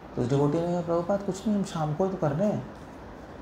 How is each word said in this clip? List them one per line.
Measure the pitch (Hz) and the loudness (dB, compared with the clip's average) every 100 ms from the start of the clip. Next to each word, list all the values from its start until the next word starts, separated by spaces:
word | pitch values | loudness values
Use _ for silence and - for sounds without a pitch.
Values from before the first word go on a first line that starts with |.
| - 127 | -8 -2
तो | |
उस | 123 | 2
devotee | 139 147 165 | 4 4 4
ने | 175 | 2
कहा, | 175 | 0
"प्रभुपाद | 170 170 175 202 | 2 0 2 0
कुछ | 196 180 220 | 0 -2 0
नहीं, | 202 | 2
हम | |
शाम | 185 165 151 | 0 -2 0
को | 151 190 | 2 0
तो | 190 | 2
कर | 151 | 0
रहे | 143 208 | 2 2
हैं।" | 135 - - - - - - - - | 0 -4 -12 -16 -14 -16 -14 -14 -14